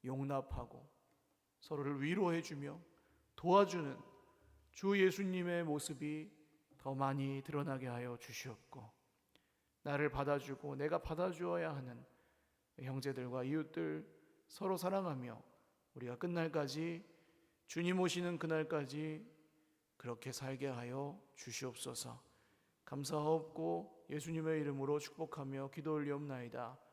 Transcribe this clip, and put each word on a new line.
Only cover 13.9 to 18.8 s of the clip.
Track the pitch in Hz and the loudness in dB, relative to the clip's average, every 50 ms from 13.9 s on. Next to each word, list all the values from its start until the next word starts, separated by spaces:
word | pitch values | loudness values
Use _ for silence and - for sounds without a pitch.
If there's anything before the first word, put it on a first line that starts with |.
| 156 156 - - - - - - _ _ _ _ | -2 -4 -6 -10 -18 -20 -20 -20 _ _ _ _
서로 | - - 202 190 190 | -10 -4 0 0 0
사랑하며 | 180 175 185 190 196 190 170 147 131 123 123 110 117 - - - _ _ _ _ _ _ _ _ | 2 2 2 2 2 2 0 -2 -2 -4 -6 -10 -12 -16 -20 -20 _ _ _ _ _ _ _ _
우리가 | - 123 120 123 | -8 -6 -6 -4
끝날까지, | 123 - 175 175 170 165 160 143 160 147 135 135 151 160 170 170 170 - - - - - _ _ _ _ _ _ _ _ | -2 -2 0 2 2 2 2 2 0 0 0 -2 -2 -2 -2 -4 -6 -10 -16 -20 -20 -20 _ _ _ _ _ _ _ _
주님 | - - 165 170 175 185 185 | -6 -2 0 2 4 6 6
오시는 | 180 175 - 175 180 175 170 156 | 6 4 4 2 0 0 0 0
그날까지 | 165 160 160 156 156 156 165 151 | 0 2 2 2 2 2 2 0